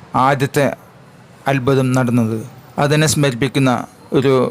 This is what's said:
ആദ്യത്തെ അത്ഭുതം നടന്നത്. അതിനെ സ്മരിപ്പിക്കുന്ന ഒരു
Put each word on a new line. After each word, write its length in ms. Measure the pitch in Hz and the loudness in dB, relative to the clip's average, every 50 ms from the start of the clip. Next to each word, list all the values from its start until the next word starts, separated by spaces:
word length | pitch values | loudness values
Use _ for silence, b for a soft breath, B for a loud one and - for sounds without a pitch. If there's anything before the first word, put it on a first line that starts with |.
| - - - | -16 -6 -2
ആദ്യത്തെ 500 | 127 127 135 143 135 131 131 - 147 139 123 - - - - - - - - - - - - - - - - | 0 2 2 2 0 -2 -2 0 0 0 0 -2 -6 -12 -20 -20 -20 -20 -20 -20 -20 -20 -20 -20 -8 -4 -2
അത്ഭുതം 380 | 139 139 123 131 139 131 131 127 127 131 | -2 0 0 0 0 2 2 0 0 0
നടന്നത്. 400 | 127 123 120 123 117 107 113 110 - - - - - - - - 147 | 0 0 0 0 0 0 -2 -6 -8 -12 -16 -20 -20 -10 -4 -2 0
അതിനെ 240 | 147 147 151 156 156 - | 0 2 2 2 0 0
സ്മരിപ്പിക്കുന്ന 580 | 156 147 143 131 113 135 135 - 139 135 131 123 117 - - - - - - - 151 | 0 0 0 0 -2 -4 -4 0 0 0 0 0 -2 -4 -8 -16 -20 -12 -4 -2 0
ഒരു 160 | 123 139 135 131 123 - | 2 2 2 2 0 -2